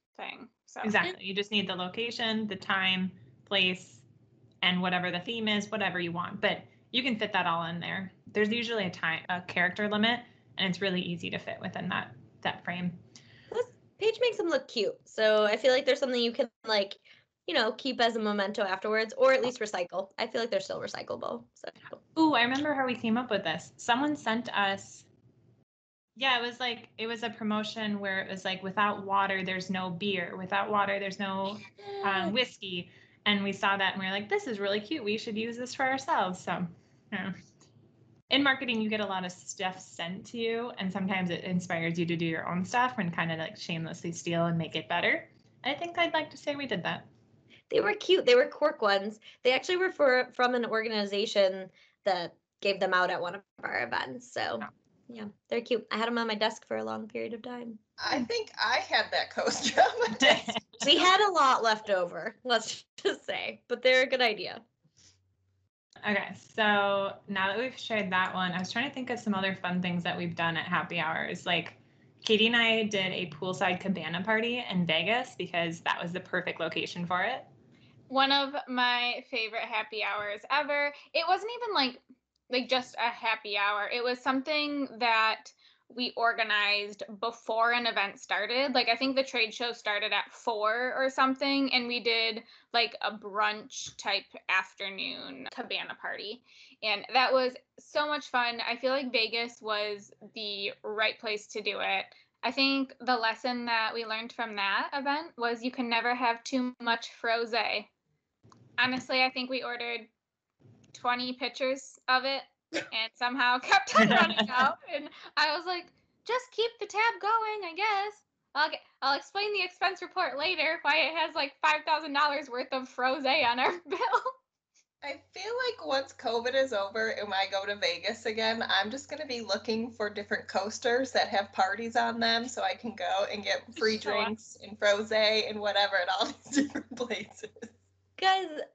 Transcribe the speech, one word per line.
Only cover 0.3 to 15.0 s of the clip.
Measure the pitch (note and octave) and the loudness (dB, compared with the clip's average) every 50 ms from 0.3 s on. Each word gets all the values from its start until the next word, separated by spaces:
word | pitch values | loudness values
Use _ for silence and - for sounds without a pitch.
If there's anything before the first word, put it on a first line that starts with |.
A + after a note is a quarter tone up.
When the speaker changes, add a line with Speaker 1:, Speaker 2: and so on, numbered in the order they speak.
| - - - - _ _ _ | -12 -14 -18 -20 _ _ _
Speaker 1:
So | - - - - | -16 -12 -4 -2
Speaker 2:
Exactly. | G#3+ G#3 F#3+ F3 F4+ F#4 - - | 2 2 4 2 2 -4 -6 -8
You | F#3+ F#3+ | -4 -4
just | G3+ G3+ - | -4 -4 0
need | G#3+ G#3 F#3+ | 0 -2 0
the | F#3 F#3+ | 0 -4
location, | F3+ F3+ F3+ F3+ A3+ A#3 A#3 A#3 - A#3+ A3 A3 A3 A3 | -4 -6 -6 -4 -6 -6 -6 -4 -2 -2 0 0 -2 -2
the | G#3 F#3+ | -4 -6
time, | F#3+ - - G3+ F#3+ F#3 F#3 F#3 F#3 F#3 F#3 - - - - - _ _ | -6 -2 0 2 2 4 2 2 2 0 -2 -4 -8 -20 -20 -20 _ _
place, | - G#3 G3 F#3 F#3 F3+ F3+ - - - - _ _ _ _ _ _ _ _ - _ _ _ | 0 2 4 4 4 2 -2 -8 -18 -20 -20 _ _ _ _ _ _ _ _ -20 _ _ _
and | - F3+ F3+ F3+ | 2 2 4 4
whatever | F#3 F#3 F3+ F3+ F3 F3+ | 2 2 0 0 0 0
the | F3 F3 | -2 -4
theme | F3 - A#3 A3+ A3 | -4 -6 -6 -2 0
is, | A3 G#3 G#3 G3+ - | 0 0 0 -2 -4
whatever | A3 G#3 G3+ F#3 E3+ F3+ | -4 -2 -2 -2 -2 -2
you | F3 E3+ | -4 -4
want. | E3+ F3 - - G3+ - | -4 -6 -6 -6 -4 0
But | - G3 E3+ - - - _ _ _ _ | 0 0 0 0 -8 -18 _ _ _ _
you | - A#3+ B3 | -2 -2 0
can | C#4 A#3 | 0 -2
fit | - A3+ - - | -2 -2 0 0
that | F#3 F3 | 0 2
all | F3 E3 E3+ E3+ | 2 0 0 -2
in | E3 E3+ E3+ | -4 -6 -6
there. | F3 E3+ E3+ F#3+ F#3+ F#3 - _ _ | -6 -6 -6 -6 -8 -10 -14 _ _
There's | - - G#3 G#3+ G#3 | -4 0 2 2 2
usually | A3+ A#3+ A#3 A3+ A#3 A3 F#3+ | 2 -2 -2 -2 -2 -2 -2
a | F3+ | -2
time, | E3+ - - E3 E3 - - - | -4 -2 -2 -2 -2 -2 -2 -4
a | F#3 F3+ | -4 -4
character | F3+ - - F#3 F3 F3+ F3+ - G#3 G#3 | -4 -4 0 2 2 2 2 0 -2 0
limit, | - G3+ G#3+ A3+ A#3+ A#3 - - - - _ - - | 2 2 4 2 2 0 -4 -14 -20 -20 _ -16 -4
and | - F#3 F#3+ | -2 -2 -2
it's | F3 - | 0 0
really | G3 G3 F3+ F3+ | 0 0 0 0
easy | - F3 F3 E3 F3 - | -2 -4 -6 -6 -6 -6
to | - F3 | -6 -6
fit | - - - - | -6 -8 -8 -8
within | - F#3+ - - - F3+ | -8 -8 -8 -6 -4 -2
that, | - - - - - - - - _ - | -2 -4 -4 -6 -14 -20 -20 -20 _ -6
that | - D#3+ - - - | -4 -4 -4 -4 -8
frame. | F3+ F3 F3+ F3+ F3+ - - - - - - - - - - - - | -8 -6 -4 -4 -6 -6 -8 -18 -20 -20 -20 -20 -20 -20 -20 -16 -6
Speaker 3:
Plus, | - A4+ A#4+ - - _ _ _ _ - | -4 -4 -4 -4 -8 _ _ _ _ 0
Paige | G4 A4 A4 - | 0 0 2 4
makes | B4 A#4+ G#4+ | 2 2 2
them | - G#4 | 0 0
look | E4+ D4+ C4 - | 2 0 0 -2
cute. | - - A#3 G3 E3+ - - | -2 -2 0 0 0 -2 -6